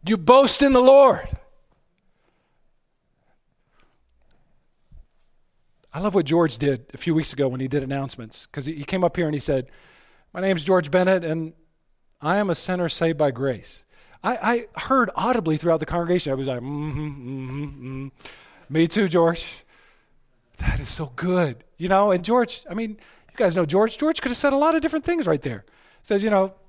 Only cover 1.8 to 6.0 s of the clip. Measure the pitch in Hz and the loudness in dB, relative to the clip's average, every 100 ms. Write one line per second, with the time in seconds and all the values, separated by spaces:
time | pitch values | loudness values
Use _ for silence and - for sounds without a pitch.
1.8 | _ _ _ _ _ _ _ _ _ _ | _ _ _ _ _ _ _ _ _ _
2.8 | _ _ _ _ _ _ _ _ _ _ | _ _ _ _ _ _ _ _ _ _
3.8 | _ _ _ _ _ _ _ _ _ _ | _ _ _ _ _ _ _ _ _ _
4.8 | _ - - _ _ _ _ _ _ _ | _ -20 -20 _ _ _ _ _ _ _
5.8 | _ 147 | _ -6